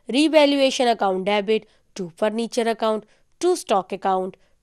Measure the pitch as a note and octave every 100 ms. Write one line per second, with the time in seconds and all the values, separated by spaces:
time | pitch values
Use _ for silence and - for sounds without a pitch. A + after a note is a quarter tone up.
0 | _ A#3 D#4 D4+ C#4+ C#4 C4+ - B3 A3+
1 | G3 F#3 F#3+ G#3 G3+ A3 - _ _ -
2 | F3+ - A3 G#3+ A#3 - A#3 A3+ A3 A3
3 | G#3+ _ _ _ F4 F4+ - G#3 F3+ F#3+
4 | G3 F#3+ F#3 - _ _